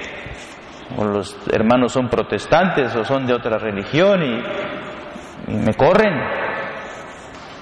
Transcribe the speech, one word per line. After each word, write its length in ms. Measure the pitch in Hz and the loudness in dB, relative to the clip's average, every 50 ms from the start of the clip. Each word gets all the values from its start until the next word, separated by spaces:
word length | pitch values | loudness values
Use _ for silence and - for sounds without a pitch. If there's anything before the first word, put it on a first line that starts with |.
| - - - - - - - - - - - - - - - - - - - | -8 -10 -12 -12 -12 -12 -12 -14 -14 -16 -16 -18 -18 -18 -18 -16 -12 -8 -4
O 60 | - 104 | -2 0
los 320 | 104 104 104 95 - - - - - | 0 0 0 -2 -4 -8 -8 -2 0
hermanos 400 | - 104 107 110 123 127 127 113 | 2 4 4 6 4 4 4 2
son 160 | - 135 127 | 2 0 0
protestantes 880 | 117 - - - - - 101 - - - - 226 185 165 156 131 113 110 | 2 2 0 0 0 -2 -2 0 4 4 4 4 4 2 2 0 2 0
o 80 | 117 107 | 0 0
son 220 | - 135 135 131 | 2 0 0 2
de 80 | 123 123 | 2 0
otra 240 | 117 117 - 110 | 2 2 0 0
religión 680 | 104 107 110 101 98 101 - - 147 185 202 202 185 160 | 0 0 -2 -2 -4 -2 0 4 4 6 6 6 4 2
y, 1300 | 131 117 - - - 95 98 - - - - - - - - - - - - - - - - - - | 0 -2 -2 -4 -6 -6 -6 -6 -6 -8 -10 -10 -10 -12 -12 -14 -14 -14 -14 -16 -16 -16 -12 -8 -4
y 40 | 107 | -2
me 180 | 107 107 110 107 | 0 2 2 4
corren. 400 | - 131 151 - 214 220 208 165 127 - - - - - - - - - - - - - - - - - - - - - - - - - - - - | 6 6 6 8 6 6 4 2 0 -2 -4 -4 -4 -4 -4 -6 -6 -8 -8 -10 -10 -12 -12 -14 -14 -14 -16 -16 -16 -16 -16 -16 -16 -16 -16 -16 -16